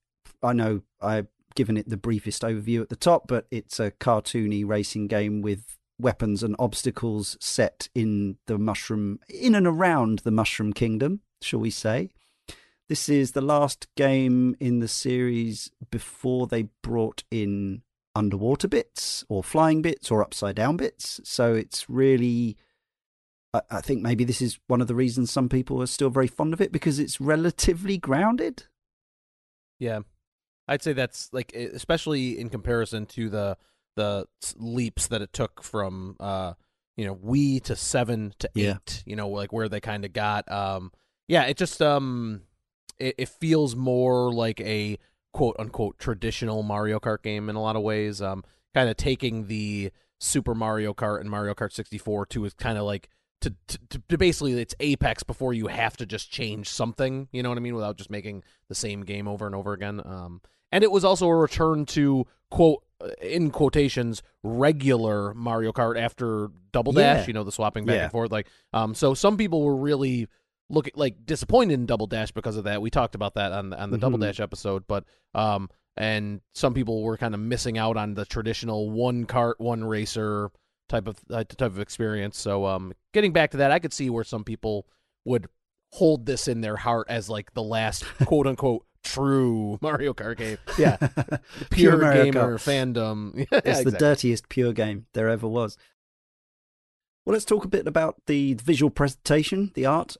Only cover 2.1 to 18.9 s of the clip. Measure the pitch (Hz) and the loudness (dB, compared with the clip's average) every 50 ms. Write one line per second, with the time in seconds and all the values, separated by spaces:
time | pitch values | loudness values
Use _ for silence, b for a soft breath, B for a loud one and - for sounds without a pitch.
2.1 | 113 104 - 110 - - 117 113 113 107 104 117 117 117 110 - 117 - - 175 | -2 -2 -2 -6 -6 -4 -4 -4 -4 -4 -2 -2 -2 -2 -2 -4 -6 0 4 4
3.1 | 170 151 - - 127 113 - - 123 110 - - - - 110 101 - - - 131 | 4 4 4 0 -2 -2 -2 -4 -8 -10 -8 -8 -6 -4 -4 -4 -4 -2 2 2
4.1 | 113 107 - - - 120 107 104 104 101 104 101 107 107 101 - - 107 104 101 | 2 2 2 -2 -2 -2 0 0 0 -2 -2 0 0 -2 -2 -2 -4 -6 -4 -2
5.1 | 110 104 104 104 104 104 101 107 101 101 - - - - _ _ _ - 120 123 | 0 0 0 0 -2 -2 -2 -2 -4 -4 -6 -16 -20 -20 _ _ _ -2 0 0
6.1 | - - 120 104 101 98 113 107 104 - 127 110 - - - 127 - - 123 113 | 0 0 0 0 0 0 -2 -2 -2 0 -2 -2 -2 -2 -4 -4 -4 -4 -4 -4
7.1 | 107 107 98 - - - - - - - 110 87 - - - - - 123 110 107 | -2 -2 -4 -6 -8 -8 -8 -4 0 2 0 0 0 -4 -12 -6 -2 0 0 2
8.1 | 104 101 101 98 98 - _ - 110 101 107 110 98 - - - 110 107 104 101 | 2 0 -2 -2 -4 -8 _ -4 -2 0 0 0 -2 -4 -4 -4 -2 -2 -2 -2
9.1 | 104 - _ - - - 254 254 214 202 180 175 160 160 190 180 160 139 117 110 | -4 -6 _ -14 -8 0 4 4 6 6 6 4 4 4 4 4 4 4 4 2
10.1 | 110 101 - 117 107 113 104 - - - 107 107 101 - 120 113 110 110 135 156 | 2 0 0 2 2 2 2 0 0 -2 -2 -2 0 0 0 0 0 0 0 -2
11.1 | 196 202 _ _ _ - - - - 113 110 113 - - - 110 110 143 185 190 | -2 -4 _ _ _ -12 -8 -4 -2 -2 -2 -2 -4 -2 -2 -2 -2 -2 -2 -6
12.1 | _ B B B B B B B B B B B B B B - 156 - - - | _ B B B B B B B B B B B B B B -6 -4 -2 0 2
13.1 | 147 139 135 123 - 143 135 147 147 147 143 135 - - - - - - 139 135 | 4 4 4 2 0 0 2 2 4 4 4 2 0 -4 -14 -8 -2 2 4 4
14.1 | 135 135 131 127 123 127 127 127 123 - 135 123 123 120 117 110 - - - 127 | 4 4 4 4 6 6 4 4 2 0 0 0 2 2 0 -2 -4 -4 -2 -2
15.1 | 123 123 123 123 120 117 117 113 104 - - - _ - - - - 113 - - | 0 0 0 0 0 0 -2 -4 -6 -8 -12 -14 _ -18 -14 -10 -8 -10 -10 -10
16.1 | - - - 127 127 127 123 - 120 113 110 107 _ _ - 117 117 117 110 107 | -12 -6 -2 -2 0 0 0 0 -2 -2 -4 -4 _ _ -8 -4 -2 0 0 -2
17.1 | - - - - 120 110 104 101 101 101 101 98 95 117 - _ _ _ _ _ | -4 -8 -12 -6 -4 -2 -2 -2 -2 -2 -2 -4 -6 -8 -12 _ _ _ _ _
18.1 | - 107 107 101 101 95 104 123 143 - - 196 - 233 - _ | -2 0 0 2 0 2 2 2 0 2 0 0 0 0 0 _